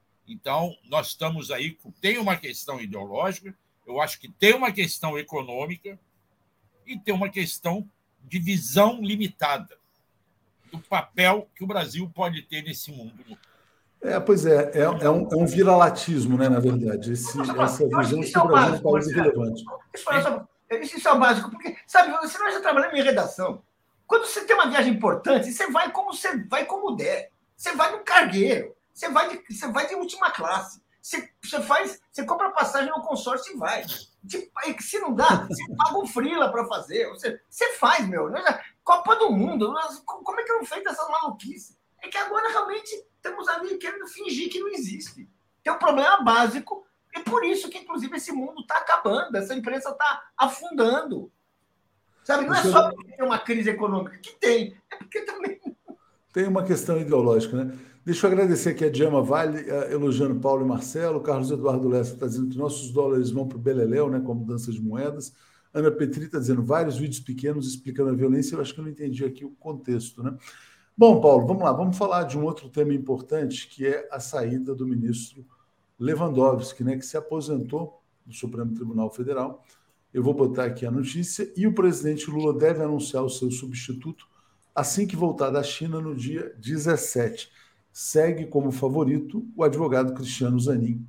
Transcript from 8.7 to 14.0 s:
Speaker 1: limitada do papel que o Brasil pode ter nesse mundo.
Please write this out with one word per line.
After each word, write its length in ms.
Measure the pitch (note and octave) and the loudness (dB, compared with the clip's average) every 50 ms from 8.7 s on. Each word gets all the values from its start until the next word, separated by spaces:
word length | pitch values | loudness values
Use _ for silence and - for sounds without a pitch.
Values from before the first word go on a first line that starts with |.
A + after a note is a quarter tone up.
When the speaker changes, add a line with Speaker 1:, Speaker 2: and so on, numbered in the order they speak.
| C3 G3 G#3 A3+ A#3+ A#3 | 4 6 6 6 4 0
Speaker 1:
limitada 760 | G#3+ G3 G#3+ G#3 G#3 F3 - - D3+ C#3+ C#3+ B2+ - - - _ _ _ _ _ _ _ _ _ _ _ _ _ _ _ _ _ _ _ | -4 -4 -2 -2 -2 -4 -4 -2 -2 0 0 -2 -6 -10 -20 _ _ _ _ _ _ _ _ _ _ _ _ _ _ _ _ _ _ _
do 80 | - E3 | -14 -14
papel 720 | - - G3 E3+ - - _ F3+ F#3 F#3 G3+ G#3+ G#3 - _ | -6 -4 -4 -4 -4 -2 _ 2 4 4 4 2 -2 -8 _
que 80 | - F#3+ | -10 -6
o 20 | |
Brasil 420 | F#3+ G#3 F#3 D#3 A#2 - E3 F#3 E3 - | -4 -2 -2 -2 -4 -6 -8 -8 -8 -6
pode 280 | F3+ F#3 F3 E3 D3+ | -4 -4 -4 -4 -6
ter 200 | - - D#3+ D3+ | -10 -10 -8 -8
nesse 300 | D3+ D#3+ - - - D3 | -8 -8 -10 -10 -12 -14
mundo. 440 | C#3+ B2 A2+ A2+ A2+ - - - G#3+ - _ _ _ _ _ _ _ _ _ _ _ - | -14 -14 -16 -16 -18 -20 -20 -20 -20 -20 _ _ _ _ _ _ _ _ _ _ _ -8